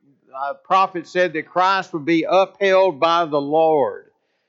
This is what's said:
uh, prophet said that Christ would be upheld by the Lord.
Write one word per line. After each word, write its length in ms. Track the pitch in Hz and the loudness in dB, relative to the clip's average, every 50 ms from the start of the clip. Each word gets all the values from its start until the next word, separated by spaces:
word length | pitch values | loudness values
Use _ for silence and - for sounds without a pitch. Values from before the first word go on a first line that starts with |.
| _ _ _ _ _ _ 131 131 | _ _ _ _ _ _ -14 -10
uh, 180 | 139 143 139 - _ | -8 -8 -10 -10 _
prophet 420 | - 180 190 190 185 185 175 156 - | -2 0 0 0 0 -2 -8 -12 -6
said 240 | - 180 180 180 | -4 -2 -2 -2
that 160 | 151 160 147 - | -2 -6 -10 -6
Christ 460 | - 175 185 190 196 190 180 - - | -2 0 0 2 0 -2 -4 -6 -8
would 100 | 165 139 | -8 -4
be 220 | 147 170 165 160 - | -2 -2 0 0 2
upheld 720 | 165 190 190 180 - - 202 196 190 190 190 190 156 131 | 2 2 2 0 -2 -2 0 2 4 4 4 2 0 0
by 240 | 165 165 170 175 170 | 0 0 2 0 0
the 160 | 156 147 147 | 0 -2 -4
Lord. 720 | 139 139 151 160 160 160 156 147 123 107 95 90 - _ _ _ _ _ _ _ _ | -2 -2 0 0 2 2 2 2 0 -2 -4 -8 -14 _ _ _ _ _ _ _ _